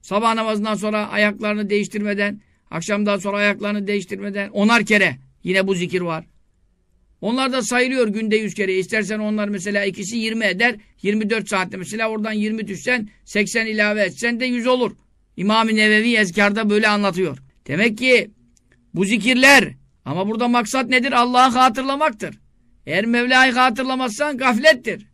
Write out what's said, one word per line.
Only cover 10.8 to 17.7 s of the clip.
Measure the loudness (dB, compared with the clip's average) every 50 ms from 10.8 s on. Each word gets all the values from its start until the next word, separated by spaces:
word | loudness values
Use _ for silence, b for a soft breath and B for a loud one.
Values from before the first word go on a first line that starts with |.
| b b b _
Yirmi | -2 -2 0 0 0 0
dört | -2 -2 -2 -2
saatte | -2 -2 -2 -4 -6
mesela | -12 -10 -10 -6 -4 -4 -4
oradan | -4 -4 -4 -4
yirmi | -2 -2 -2 -2 -4 -4 -6
düşsen | -8 -10 -8 -4 -2 -2 -2 -4 B B B B
seksen | -4 -2 -2 0 0 0 -2 -2
ilave | -2 0 0 2 2 2 0
etsen | 0 -2 -2 -4 -4 -4 -2 -2
de | -2
yüz | -2 -2 0 2
olur. | 2 2 2 2 -2 -4 _ _ _ _ _ _ _ _
İmam-ı | -4 0 2 2 2 2 2 2
Nevevi | 4 4 6 4 4 4 2 2
Ezkar'da | 2 2 0 2 2 2 2 2 0 0 2
böyle | 2 2 4
anlatıyor. | 2 2 2 0 0 0 0 -2 -2 -4 -10 -16 _ _ _ _
Demek | -6